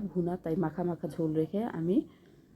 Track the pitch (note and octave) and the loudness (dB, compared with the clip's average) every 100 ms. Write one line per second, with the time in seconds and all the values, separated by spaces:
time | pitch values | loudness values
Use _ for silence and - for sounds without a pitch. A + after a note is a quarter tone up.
0 | G3+ F#3 E3+ F3+ E3 D#3+ D#3 D#3 F3 E3 | -2 0 0 -2 -2 0 0 0 -2 -2
1 | E3 D3 D#3+ D#3 D#3 G3+ A#3 E3 E3 A#3 | -4 -2 0 2 0 0 -2 -2 2 2
2 | - - - - - | 0 -6 -20 -20 -20